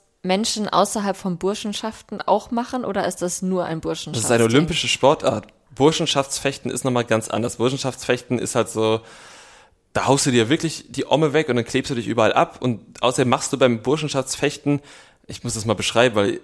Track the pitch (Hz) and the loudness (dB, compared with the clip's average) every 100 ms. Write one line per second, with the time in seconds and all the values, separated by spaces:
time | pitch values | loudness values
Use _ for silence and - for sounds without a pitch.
0 | _ _ 180 185 226 214 208 175 202 220 | _ _ -2 0 0 -2 0 2 2 0
1 | 202 185 196 170 185 214 214 208 220 - | -4 -4 -4 -4 -4 -4 -6 -6 -8 -10
2 | - 208 - 202 - 233 247 - 226 196 | -14 -6 0 0 0 -6 -4 -6 -4 -2
3 | 180 - 175 - 185 185 170 160 160 160 | -2 -2 -4 -4 -2 -2 -2 -4 -6 -6
4 | - 131 107 117 113 127 165 160 117 - | -6 -4 2 4 4 4 2 0 -2 2
5 | 131 160 135 104 - _ _ - 143 165 | 4 4 0 -2 -6 _ _ 2 2 4
6 | 160 139 139 - 139 131 120 120 135 123 | -2 -2 -2 -2 -4 -4 -6 -4 -2 0
7 | 113 110 - 104 120 - 123 135 131 - | 2 0 0 -4 -4 0 0 0 -6 -4
8 | - 123 - 123 - 120 104 107 110 110 | -2 -2 -2 -4 -2 -2 -2 0 0 0
9 | - - - - - - _ _ _ 107 | -4 -20 -20 -20 -20 -20 _ _ _ -2
10 | 117 139 147 120 113 160 165 - - 117 | 2 2 4 4 4 2 -2 -6 -10 -6
11 | - 139 156 151 156 120 113 131 127 120 | 0 2 4 2 2 0 0 -2 -2 -4
12 | 110 113 110 - 170 - 127 104 - - | -2 2 4 4 0 0 -2 -2 -8 -2
13 | 120 139 123 139 - 131 131 113 120 151 | -2 2 2 0 0 2 2 2 0 -2
14 | 147 139 - - 147 - 143 143 - - | -2 -4 -4 -2 -4 -2 -2 -2 -2 -20
15 | - _ - - 120 110 110 101 - 113 | -20 _ -16 -10 -6 -4 -2 -2 0 4
16 | 123 107 101 - | 4 4 0 -2